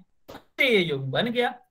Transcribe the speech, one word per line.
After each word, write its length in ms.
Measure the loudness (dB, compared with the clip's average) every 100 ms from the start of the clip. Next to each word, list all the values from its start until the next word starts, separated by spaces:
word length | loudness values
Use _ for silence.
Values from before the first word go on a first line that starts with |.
| -14 _ -20
तो 340 | -20 -18 -2
ये 160 | 2 4
युग्म 320 | 2 -2 -2
बन 180 | -2 0
गया। 260 | 0 -2 -4 _